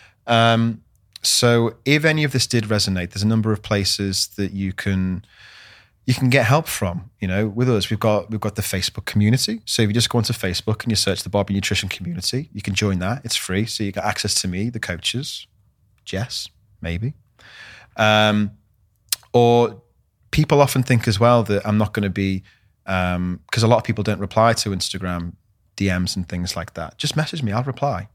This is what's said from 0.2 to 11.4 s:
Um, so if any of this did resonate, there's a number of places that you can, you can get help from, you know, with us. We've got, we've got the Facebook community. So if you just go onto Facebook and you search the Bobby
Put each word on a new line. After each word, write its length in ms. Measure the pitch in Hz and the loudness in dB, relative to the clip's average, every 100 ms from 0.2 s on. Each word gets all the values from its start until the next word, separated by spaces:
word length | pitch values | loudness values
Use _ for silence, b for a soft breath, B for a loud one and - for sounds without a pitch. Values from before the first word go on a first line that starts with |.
| - | 2
Um, 540 | 117 117 113 117 110 _ _ _ - | 4 6 4 2 -2 _ _ _ -6
so 540 | - - 120 117 117 - - | -2 2 4 4 2 -2 0
if 180 | 151 | 2
any 220 | 156 156 147 | 2 2 0
of 80 | |
this 140 | 131 - | 0 0
did 180 | 120 107 | 0 0
resonate, 460 | 107 98 92 87 | 0 0 -2 -4
there's 120 | - | -2
a 40 | 107 | 2
number 260 | 113 110 | 2 2
of 80 | 104 | -2
places 680 | - 104 98 - 98 95 - - | -2 -2 0 -2 -2 -2 -4 -4
that 160 | 98 | -6
you 220 | 98 95 | -4 -6
can, 520 | 95 101 95 92 92 B B B B B B B _ - | -4 -2 0 0 -4 B B B B B B B _ -4
you 80 | |
can 160 | 123 131 | 0 4
get 160 | 135 113 | 4 4
help 220 | 147 160 | 2 0
from, 420 | - 92 87 - _ | -4 -4 -4 -10 _
you 80 | 95 | -2
know, 180 | 95 107 | 0 -2
with 220 | 101 123 | 0 2
us. 200 | 110 92 | 2 0
We've 100 | 104 | 0
got, 300 | 113 104 92 | 2 0 -2
we've 120 | 107 | -4
got 140 | 107 104 | -4 -4
the 60 | |
Facebook 440 | - 95 - - - | -4 -4 -4 -6 -4
community. 560 | 104 104 120 - 214 | 2 4 4 0 -4
So 180 | - - | -4 0
if 40 | 107 | 0
you 60 | |
just 160 | 110 120 | 2 0
go 80 | 120 | 0
onto 160 | 107 | -2
Facebook 500 | 117 95 87 - 104 | -2 -4 -4 -4 -4
and 80 | - | -2
you 60 | 107 | -2
search 260 | - 90 | 0 -2
the 60 | - | -2
Bobby 240 | 101 | -2